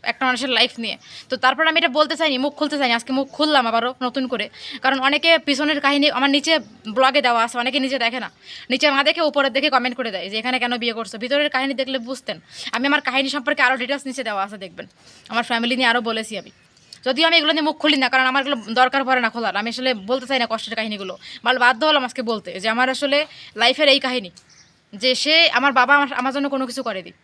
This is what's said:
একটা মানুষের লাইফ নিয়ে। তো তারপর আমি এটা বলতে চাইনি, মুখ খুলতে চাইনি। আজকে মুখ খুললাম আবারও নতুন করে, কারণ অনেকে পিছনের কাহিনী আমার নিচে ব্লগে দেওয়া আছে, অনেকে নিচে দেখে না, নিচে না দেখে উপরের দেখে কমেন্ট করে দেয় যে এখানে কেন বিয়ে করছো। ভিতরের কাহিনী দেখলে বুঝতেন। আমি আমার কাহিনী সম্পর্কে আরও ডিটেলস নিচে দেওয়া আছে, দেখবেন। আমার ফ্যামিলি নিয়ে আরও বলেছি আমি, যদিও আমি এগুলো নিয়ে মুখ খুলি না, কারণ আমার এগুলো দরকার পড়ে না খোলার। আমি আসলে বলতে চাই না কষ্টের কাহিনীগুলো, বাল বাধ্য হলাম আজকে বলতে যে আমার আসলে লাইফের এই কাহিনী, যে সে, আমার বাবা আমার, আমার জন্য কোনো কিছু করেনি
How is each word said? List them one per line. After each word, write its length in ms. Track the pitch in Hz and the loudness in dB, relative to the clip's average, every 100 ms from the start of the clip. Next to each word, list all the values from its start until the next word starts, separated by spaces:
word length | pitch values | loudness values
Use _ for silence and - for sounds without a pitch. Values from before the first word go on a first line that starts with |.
| - | -6
একটা 120 | - 262 | -4 -2
মানুষের 240 | 247 262 233 | -2 -2 0
লাইফ 160 | 240 - | 0 -2
নিয়ে। 120 | 226 - - - - | -10 -10 -16 -20 -10
তো 60 | 254 | 0
তারপর 200 | 262 269 320 | 0 2 2
আমি 60 | 320 | 2
এটা 100 | 320 262 | 0 0
বলতে 160 | 302 330 | 0 0
চাইনি, 160 | 311 254 285 | 0 0 -2
মুখ 80 | 285 | -2
খুলতে 180 | 302 294 | -2 0
চাইনি। 140 | 262 233 | 0 0
আজকে 120 | 233 262 | 0 -4
মুখ 100 | 277 - | -4 -2
খুললাম 260 | 311 285 233 | 2 2 2
আবারও 200 | 226 240 254 254 | 0 -2 -4 -4
নতুন 180 | 269 254 | -4 -4
করে, 140 | 240 208 - - 269 | -4 -6 -10 -16 -2
কারণ 140 | 262 269 269 | 0 2 2
অনেকে 220 | 294 330 320 320 | 2 4 4 4
পিছনের 320 | 262 302 294 277 | 0 0 2 2
কাহিনী 220 | 285 285 247 | 4 2 2
আমার 120 | 277 285 | 2 2
নিচে 180 | 294 320 214 - 220 214 | 2 0 -2 -16 -8 2
ব্লগে 240 | 262 285 254 | 4 4 2
দেওয়া 140 | 233 233 | 2 0
আছে, 100 | 247 | -2
অনেকে 160 | 240 269 262 | -2 -2 -2
নিচে 120 | 269 233 | 0 -2
দেখে 140 | 247 196 | -4 -10
না, 40 | _ - - - | _ -20 -20 -6
নিচে 140 | 262 294 269 | 2 2 4
না 60 | 285 | 2
দেখে 140 | 330 311 | 2 0
উপরের 220 | 285 269 247 | 2 0 0
দেখে 140 | 294 262 | 0 0
কমেন্ট 200 | 247 240 | 0 -4
করে 100 | 233 190 | -6 -6
দেয় 100 | 180 | -6
যে 40 | 214 | -6
এখানে 160 | 240 254 | -4 -2
কেন 100 | 240 240 | -2 -2
বিয়ে 120 | 240 220 | -4 -4
করছো। 180 | 226 214 | -8 -8
ভিতরের 260 | 240 285 294 262 | -2 0 0 0
কাহিনী 180 | 269 269 | -2 -4
দেখলে 160 | 269 262 233 | -4 -6 -6
বুঝতেন। 280 | 262 - 170 _ - - 233 | -10 -10 -12 _ -16 -8 -2
আমি 100 | 277 | 0
আমার 120 | 294 277 | 0 0
কাহিনী 200 | 254 269 285 | -2 -2 -4
সম্পর্কে 260 | 262 294 254 | -4 2 2
আরও 80 | 262 | 2
ডিটেলস 220 | 247 277 269 | -2 -6 -6
নিচে 120 | 254 226 | -8 -6
দেওয়া 140 | 208 196 | -6 -6
আছে, 120 | 208 | -10
দেখবেন। 220 | 185 175 - _ - - - | -16 -16 -18 _ -20 -20 -6
আমার 120 | 220 226 | -4 -2
ফ্যামিলি 260 | 233 240 247 | -2 0 2
নিয়ে 100 | 247 | 2
আরও 100 | 240 226 | 2 0
বলেছি 240 | 220 220 208 | -6 -6 -10
আমি, 100 | - _ _ _ _ - 247 | -12 _ _ _ _ -8 -4
যদিও 200 | 269 330 | 2 4
আমি 60 | 330 | 4
এগুলো 120 | 302 320 | 2 0
নিয়ে 100 | 302 | 0
মুখ 60 | 311 | 0
খুলি 140 | 311 285 | 0 2
না, 40 | 262 | 2
কারণ 120 | 262 262 | 2 2
আমার 100 | 262 | 0
এগুলো 140 | 269 269 202 233 | -2 -4 -2 2
দরকার 220 | 254 277 254 | 4 2 2
পড়ে 140 | 254 233 | 2 0
না 40 | |
খোলার। 200 | 226 220 190 | -2 -4 -2
আমি 80 | 226 | -4
আসলে 180 | 240 262 226 190 | -4 -2 -2 -2
বলতে 140 | 262 254 | -4 -2
চাই 100 | 262 | -2
না 60 | 233 | 0
কষ্টের 240 | 220 - 226 | -4 -6 -6
কাহিনীগুলো, 340 | 220 208 190 180 - - 233 | -6 -6 -8 -12 -16 -6 0
বাল 100 | 254 | 4
বাধ্য 180 | 247 233 311 | 4 4 2
হলাম 140 | 302 247 | 2 0
আজকে 140 | - 226 | -6 -4
বলতে 180 | 220 180 185 | -6 -6 -6
যে 40 | 208 226 | -2 0
আমার 120 | 254 254 | 0 0
আসলে 220 | 285 285 302 - - 214 | 0 0 -2 -10 -16 0
লাইফের 280 | 240 269 294 269 | 2 4 4 4
এই 40 | 254 | 2
কাহিনী, 260 | 254 190 - _ - _ _ _ | -4 -8 -18 _ -20 _ _ _
যে 160 | 202 247 254 | -4 -2 0
সে, 120 | 285 320 330 240 | 2 4 4 4
আমার 140 | 277 262 | 2 4
বাবা 140 | 247 285 | 6 4
আমার, 120 | 277 254 | 4 -2
আমার 100 | 254 269 | -2 -2
জন্য 120 | 277 277 | -2 -2
কোনো 80 | 262 | -4
কিছু 120 | 262 247 | -6 -6
করেনি 240 | 190 175 _ | -8 -12 _